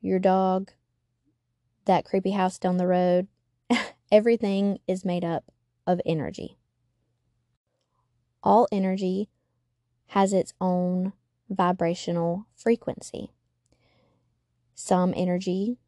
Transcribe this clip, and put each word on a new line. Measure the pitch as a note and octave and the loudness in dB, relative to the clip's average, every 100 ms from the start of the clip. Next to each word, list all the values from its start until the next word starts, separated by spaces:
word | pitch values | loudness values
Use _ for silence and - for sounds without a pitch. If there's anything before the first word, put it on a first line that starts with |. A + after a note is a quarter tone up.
your | F#3+ F#3 | -2 2
dog, | F#3+ F#3+ F#3+ F#3 G3 _ _ _ _ _ _ _ _ _ _ _ - | 4 4 2 0 -4 _ _ _ _ _ _ _ _ _ _ _ 0
that | F3+ - | 0 0
creepy | G3 F#3+ | -4 -2
house | G3 F#3 - | -2 -2 -2
down | F#3 F3+ | -2 0
the | F3+ | 2
road, | F3+ F3+ F3+ F#3+ _ _ _ - | 2 2 2 -2 _ _ _ -4
<laughs> | A#3+ - - - | -2 -4 -12 2
everything | G#3+ A#3 A3+ G3+ G3 G3+ F#3+ - | 4 4 0 0 0 0 -2 -4
is | F#3+ F#3 | -4 -2
made | F3 | -2
up | F3 D#3+ - _ _ _ - | -2 -6 -8 _ _ _ -2
of | F3+ - | -2 0
energy. | D#3+ G2 - - - _ _ _ _ _ _ _ _ _ _ _ _ _ _ _ _ _ _ | -2 -2 -8 -14 -16 _ _ _ _ _ _ _ _ _ _ _ _ _ _ _ _ _ _
All | - G#3 B3 | 2 4 4
energy | G3+ F#3+ F#3+ F#3 F#3+ G#3+ _ _ _ _ _ _ _ _ | 2 0 0 -2 -2 -6 _ _ _ _ _ _ _ _
has | G3 G3 | 0 2
its | F#3+ - - | 2 -2 -4
own | F#3 F3+ F3+ F#3 F#3 - _ _ - | -2 0 0 -2 -4 -8 _ _ -12
vibrational | G3 F3+ F3+ E3+ F3 - E3+ E3+ F3 - _ | -2 0 2 0 -2 -4 -2 -2 -4 -8 _
frequency. | A3+ A#3 - - - - G#3 _ _ _ _ _ _ _ _ _ _ _ _ _ _ | -2 0 -2 -10 -12 -14 -14 _ _ _ _ _ _ _ _ _ _ _ _ _ _
Some | - - F#3 F3+ - | -14 0 2 2 0
energy | F3+ F3+ F#3+ F#3+ G#3 B3 | -2 -2 -2 -4 -4 -6